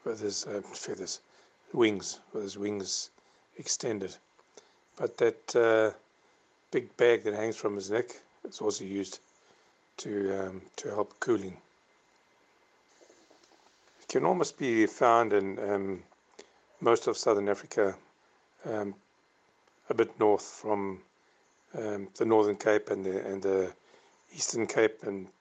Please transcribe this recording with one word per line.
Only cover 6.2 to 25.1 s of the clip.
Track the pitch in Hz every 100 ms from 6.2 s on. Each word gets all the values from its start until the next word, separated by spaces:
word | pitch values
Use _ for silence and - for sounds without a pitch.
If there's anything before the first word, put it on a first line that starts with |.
| _ _ _ _ -
big | 139 113 -
bag | 120 113
that | 107
hangs | 104 113 107
from | 107 101
his | 95
neck | 110 123 - _ _ -
is | -
also | 107 101
used | 95 98 92 - _ _ _ _ _ _ _ -
to, | - 101 98 98
um, | 95 92 92 -
to | -
help | 104 101 -
cooling. | - 107 95 87 _ _ _ _ _ _ _ _ _ _ _ _ _ _ _ _ _ _ _ _ _ _ _ _
It | -
can | 139
almost | 156 185 151 -
be | 135 113 104
found | - 127 117 117
in, | 104 98 98 104
um, | 101 98 92 - _ _ - - _ _ -
most | 117 120 -
of | 107
Southern | - 101 101
Africa, | 98 - - 98 92 _ _ _ _ _ _
um, | 156 107 101 98 _ _ _ _ _ _ _ _ -
a |
bit | 117 113 -
north | 110 101 - -
from, | 107 104 98 92 - _ _ _ _ _ _
um, | 143 107 101 98 -
the |
Northern | 113 110 104 98
Cape | 110 104 -
and | 101
the, | 95 92 -
and | 98
the | 98 95 92 - _ _ _ _ _
Eastern | - - 120 104
Cape | - 110 -
and | 110